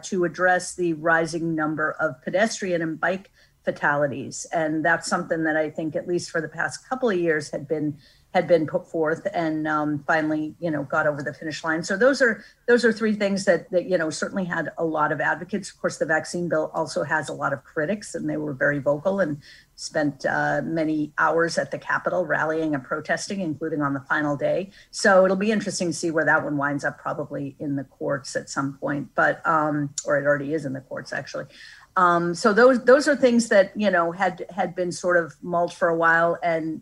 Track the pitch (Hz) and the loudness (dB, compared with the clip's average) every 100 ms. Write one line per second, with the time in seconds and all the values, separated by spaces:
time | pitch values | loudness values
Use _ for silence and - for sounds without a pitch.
0 | - 190 175 170 180 180 180 - 175 156 | -2 -2 -2 0 2 2 0 -4 -2 0
1 | 165 165 165 165 165 160 156 156 156 - | 2 2 2 -2 -2 -2 -2 -2 -4 -2
2 | 156 147 - 175 226 - 190 175 160 156 | -4 -4 -4 0 0 -2 -4 -2 -2 -2
3 | 165 190 - _ _ _ - - 160 143 | -2 -4 -8 _ _ _ -6 -2 0 2
4 | 143 139 - - - 170 156 156 160 165 | 0 -2 -8 -12 -6 -2 0 0 2 0
5 | - 185 170 165 160 156 156 151 160 160 | 0 -4 -2 -2 0 0 -2 -4 -6 -4
6 | 180 175 175 170 156 165 156 - - 254 | -2 -4 -2 -6 -6 -4 -6 -6 -8 -4
7 | 247 185 170 156 147 - 139 156 151 143 | 0 0 0 0 -2 -8 -4 -4 -2 -6
8 | - _ _ 185 165 170 151 175 - 165 | -14 _ _ -2 4 4 4 -4 -4 -2
9 | 156 160 196 175 160 156 156 151 151 147 | 0 0 -4 -2 -2 -2 -2 0 0 -4
10 | - 165 156 156 156 - 170 147 143 160 | 0 0 2 -2 -4 -6 -4 -4 -2 0
11 | 151 147 147 143 160 143 165 160 170 190 | 0 0 -6 -8 -10 -6 -4 -4 -2 2
12 | 247 277 247 202 - _ - 240 240 214 | 4 4 2 0 -8 _ 2 4 4 2
13 | 226 208 202 196 196 170 - 180 170 180 | 0 0 0 0 2 0 2 -2 2 0
14 | 160 151 196 196 175 170 170 - 165 156 | 0 -4 -4 -4 -4 -4 -6 -4 -2 0
15 | 151 151 156 156 175 202 - - 180 - | 0 0 -2 -2 -4 -8 -8 -6 -6 -2
16 | 156 156 156 175 175 156 156 - 151 180 | 0 0 0 -4 -2 0 -2 -4 -4 -4
17 | 151 160 147 139 143 139 - - 151 208 | -2 -2 -4 -4 -4 -4 -8 -4 -2 -4
18 | - 165 151 151 151 135 143 143 135 147 | -6 -8 -4 -4 -4 -2 0 0 0 0
19 | 190 196 165 147 - - _ - - 160 | 0 0 -2 -4 -10 -20 _ -16 -6 -2
20 | 147 - 151 147 147 147 156 165 156 156 | -2 -2 -2 0 0 -2 -2 -2 -2 -2
21 | 151 - 160 165 165 165 - 147 - 147 | -4 0 2 4 2 0 -4 -6 -4 -4
22 | 165 175 160 147 151 160 160 143 127 156 | -2 -2 0 0 0 0 0 -2 -4 -8
23 | - 165 - 196 175 139 160 156 143 139 | -4 -4 -4 -4 -4 -4 -4 -2 -2 -2
24 | - 156 151 143 147 151 196 - - - | -2 -2 0 0 0 -2 -4 -12 -16 -2
25 | 214 190 190 190 208 214 196 - 175 151 | 4 6 6 4 2 0 -2 -2 -2 -2
26 | 170 160 147 156 147 147 139 143 147 - | -2 0 4 2 2 -2 -2 -2 -4 -6
27 | 147 143 143 147 139 - 151 139 135 - | -8 -6 -6 -8 -8 -8 -6 -6 -6 -8
28 | 151 139 - 147 - - 139 139 147 147 | -4 -4 -4 -8 -8 -4 -4 -4 -4 -4
29 | - - 156 147 165 160 151 147 143 - | -4 0 0 0 0 0 2 0 -2 -6
30 | - 143 143 143 139 160 143 135 - 151 | -2 0 2 0 0 -4 -4 -8 -10 -14
31 | - - 139 - 151 - - - - - | -10 -10 -8 -12 -12 -16 -20 -20 -6 2
32 | 180 170 175 170 226 202 254 254 240 269 | 4 4 2 2 2 8 8 6 6 6
33 | 294 285 254 233 226 208 190 - 208 175 | 6 4 4 4 4 4 4 2 2 4
34 | 170 175 190 175 - 185 180 170 175 - | 2 2 -2 -2 -12 -4 -4 -2 -4 -2
35 | 180 175 160 - 175 175 175 - 180 165 | 2 2 2 -6 -4 0 0 0 0 4
36 | 165 165 170 - 170 165 160 156 | 4 4 4 2 0 0 -2 -8